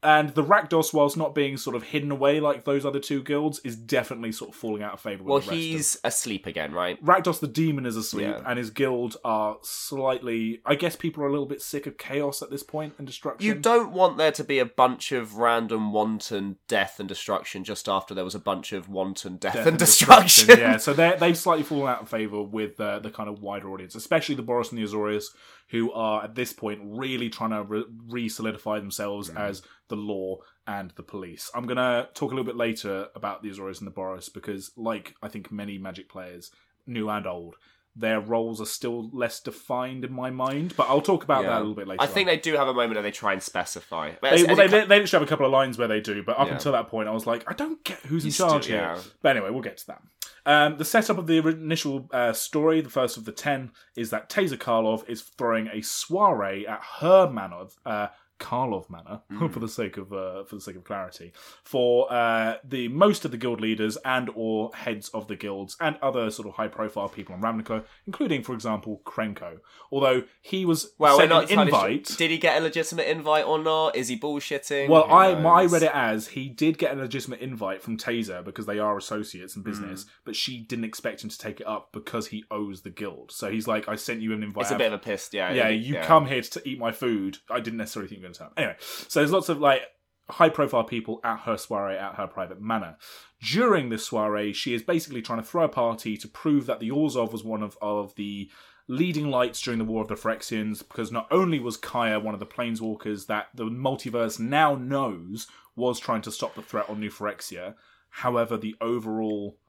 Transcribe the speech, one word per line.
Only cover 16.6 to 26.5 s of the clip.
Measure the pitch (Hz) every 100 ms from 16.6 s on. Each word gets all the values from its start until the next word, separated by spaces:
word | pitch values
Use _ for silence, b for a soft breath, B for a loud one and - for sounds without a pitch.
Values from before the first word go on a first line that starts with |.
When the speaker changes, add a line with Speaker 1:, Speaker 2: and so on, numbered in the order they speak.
| _
Speaker 2:
death | 107 98 -
and | 101
destruction | 95 - 98 - 101
just | 92 101 -
after | 98 -
there | 95
was | 92
a | 101
bunch | - 95 -
of | 98 90
wanton | 95 95 95 95 92
death | 95
Speaker 1:
Death | 98 156
Speaker 2:
and |
Speaker 1:
and | 160
destruction, | 170 - - - 180 - -
Speaker 2:
destruction. | 233 117
Speaker 1:
yeah. | 110
So | -
they're, | 143 165 180
they've | 170 170
slightly | - 165
fallen | 143 147 135
out | 120
of | 110
favour | 113 110 104
with, | 104 110 104 -
uh, | 104 104
the | 107
kind | - 104
of | 104
wider | 101 101 95
audience, | 95 92
especially | 113 - 165 156
the | 139
Boros | 117 123 117
and | 120
the |
Azorius, | 107 107 104 107 104 b b b b
who | 117 117
are | 113 110 107
at | 107
this | 113 127